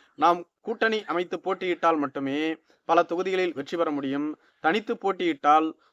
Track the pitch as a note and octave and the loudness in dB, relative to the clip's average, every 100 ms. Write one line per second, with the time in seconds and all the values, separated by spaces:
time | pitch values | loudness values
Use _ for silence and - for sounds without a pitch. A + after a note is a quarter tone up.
0 | _ - D#3+ F3 - _ - A3+ A3+ A3 | _ 2 2 2 -4 _ -8 -2 0 0
1 | G3+ E3 F3 F3 F#3 F#3 F#3 E3+ E3 D#3+ | -2 -4 -4 -6 -4 -4 -4 0 2 2
2 | C#3 C#3+ C3+ C#3+ D#3+ D#3 _ _ - E3+ | -2 -4 -4 -2 -4 -6 _ _ 2 2
3 | E3 F3 F#3 F#3 F3+ C#3 C#3 E3+ D#3+ C#3+ | 2 -2 -2 0 -2 -4 -8 -2 -2 -2
4 | C#3 C#3 D3+ D3+ _ _ D#3 G#3 G#3+ A#3 | -4 -4 -4 -8 _ _ 0 0 -2 -4
5 | G3 F#3 F3 D3 D3 D#3 D#3+ - _ | -2 -2 -2 2 4 4 4 -6 _